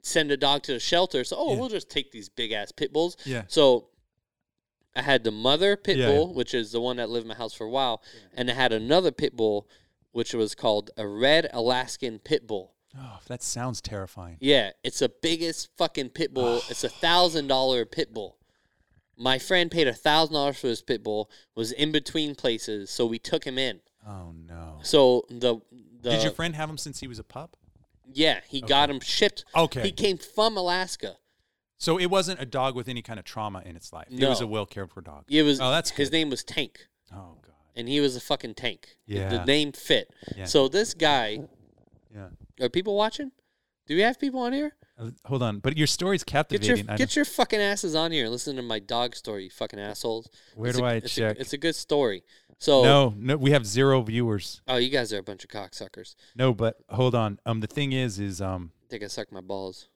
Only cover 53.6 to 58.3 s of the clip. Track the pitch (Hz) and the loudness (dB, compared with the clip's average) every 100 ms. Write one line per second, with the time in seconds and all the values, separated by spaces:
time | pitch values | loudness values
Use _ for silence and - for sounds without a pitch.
53.6 | 104 110 135 131 110 117 117 101 - - | 2 4 6 4 2 0 0 -2 -6 -14
54.6 | - 127 127 139 113 104 92 98 - 107 | -2 0 2 0 -2 -6 -6 -14 -12 -12
55.6 | 95 - 95 - 95 _ _ 117 131 107 | -12 -14 -16 -16 -20 _ _ 0 2 2
56.6 | 113 - _ 104 127 120 110 101 117 113 | 0 -2 _ 2 4 4 0 -4 -4 -4
57.6 | 107 - 139 131 127 98 101 | -4 -4 -2 -2 -2 -4 -6